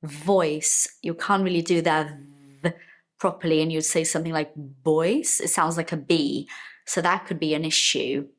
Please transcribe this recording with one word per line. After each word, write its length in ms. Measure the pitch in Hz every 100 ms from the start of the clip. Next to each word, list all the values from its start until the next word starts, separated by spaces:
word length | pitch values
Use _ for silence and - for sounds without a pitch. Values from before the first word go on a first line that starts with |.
voice. 840 | 156 147 180 196 165 151 151 - - -
You 120 | -
can't 300 | 165 - 202
really 180 | 190 175
do 200 | 170 175
that 360 | 165 156 151 147 - - - -
th 100 | 170 165 - - _ _
properly, 420 | 190 175 170 160
and 100 | 160
you'd 140 | 160 156
say 180 | 175
something 300 | 160 165 165
like 180 | 160 151 - 139 139
voice. 560 | 160 156 165 247 - -
It 100 | 180
sounds 280 | - 165 165
like 140 | 165
a 60 | 165
B, 520 | 139 165 143 139 - - - - -
so 160 | -
that 240 | 175 180 -
could 140 | 165
be 140 | 156
an 100 | 151
issue. 640 | 160 156 - 143 123 139 139